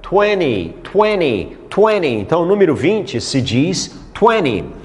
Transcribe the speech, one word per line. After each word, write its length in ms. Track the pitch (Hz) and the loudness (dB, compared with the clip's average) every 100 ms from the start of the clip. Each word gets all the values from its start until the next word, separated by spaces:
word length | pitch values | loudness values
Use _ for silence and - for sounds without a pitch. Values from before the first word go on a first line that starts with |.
twenty, 720 | - 185 208 208 160 104 82 87 | -2 0 2 2 0 -2 -4 -10
twenty, 720 | - 190 214 208 160 107 78 - - | -4 0 2 2 0 0 -4 -12 -8
twenty. 400 | - 214 208 160 113 | 2 2 2 0 -2
Então, 220 | 98 165 | 0 0
o 40 | 175 | 2
número 280 | 208 190 | 4 4
vinte 460 | 127 143 214 160 120 | 4 0 0 -2 -6
se 200 | - 190 | -2 -2
diz 500 | 127 113 160 180 - - - | 0 0 0 -2 -6 -12 -18
twenty. 520 | - 214 226 160 104 69 - | 0 2 4 0 -2 -6 -14